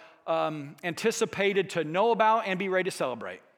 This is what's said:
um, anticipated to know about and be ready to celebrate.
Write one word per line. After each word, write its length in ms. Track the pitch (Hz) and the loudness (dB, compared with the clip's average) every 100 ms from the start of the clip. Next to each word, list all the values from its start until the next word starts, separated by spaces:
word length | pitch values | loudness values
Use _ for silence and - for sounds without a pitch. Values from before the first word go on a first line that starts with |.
| - - - | -20 -12 -4
um, 480 | 165 160 156 143 - 180 | -2 -2 -4 -10 -8 -6
anticipated 840 | 165 226 214 226 - 196 196 185 | -2 0 0 -2 0 2 2 0
to 120 | 170 | -2
know 280 | 151 170 226 | -2 2 2
about 360 | 214 220 226 196 | 4 4 4 2
and 100 | 185 | -2
be 120 | 196 | 0
ready 200 | 185 185 | 0 0
to 60 | - | -2
celebrate. 460 | 147 120 101 90 - | -4 -4 -8 -12 -16